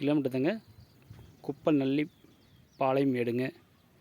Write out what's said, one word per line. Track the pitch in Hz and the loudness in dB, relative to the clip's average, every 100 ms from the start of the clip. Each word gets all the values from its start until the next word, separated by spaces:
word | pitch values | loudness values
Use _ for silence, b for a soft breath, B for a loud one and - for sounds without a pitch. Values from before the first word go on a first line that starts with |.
கிலோமீட்டர் | 139 151 131 131 | 0 0 0 -2
தாங்க | 147 220 - - - - - - - - - | -2 -4 -8 -20 -20 -20 -20 -20 -20 -14 -10
குப்பநல்லி | 143 170 147 135 139 151 _ - _ _ - - - | -4 0 2 2 0 -2 _ -20 _ _ -20 -14 -2
பாளையம் | 135 135 139 123 | 0 2 2 2
மேடுங்க. | 120 120 131 - - _ _ _ | 0 -2 -4 -8 -20 _ _ _